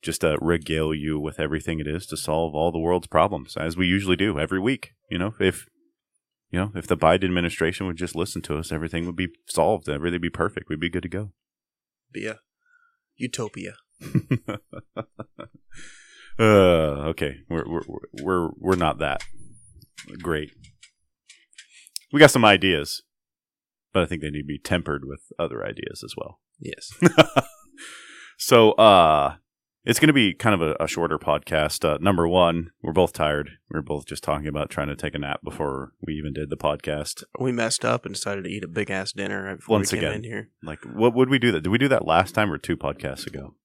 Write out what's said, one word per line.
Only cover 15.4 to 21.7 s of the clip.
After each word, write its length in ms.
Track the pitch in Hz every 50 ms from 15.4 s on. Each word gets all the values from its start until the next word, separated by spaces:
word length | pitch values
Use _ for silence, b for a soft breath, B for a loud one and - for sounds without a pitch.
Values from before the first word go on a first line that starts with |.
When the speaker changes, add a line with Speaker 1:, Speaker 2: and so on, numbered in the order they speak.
| - - _ - _ _ B B B B B B B B B B B B B -
Speaker 1:
Uh, 720 | 113 110 107 101 95 90 87 82 80 76 73 71 73 78 82
okay. 240 | - 80 73 65 67 - _
We're, 140 | 82 82 - -
we're, 140 | 82 82 - - - - - - _ - 71
we're, 260 | 85 92 90 85 80 -
we're 180 | - 78 90 92
not 240 | 90 85 78 71 71
that 220 | 78 71 67 - - - - - - - - - _ _ _ - - _ _ - - - - - 85
great. 280 | 85 82 76 76 71 _ _ - - _ _ - _ _ _ _ _ _ _ _ _ - _ _ _ _ B B B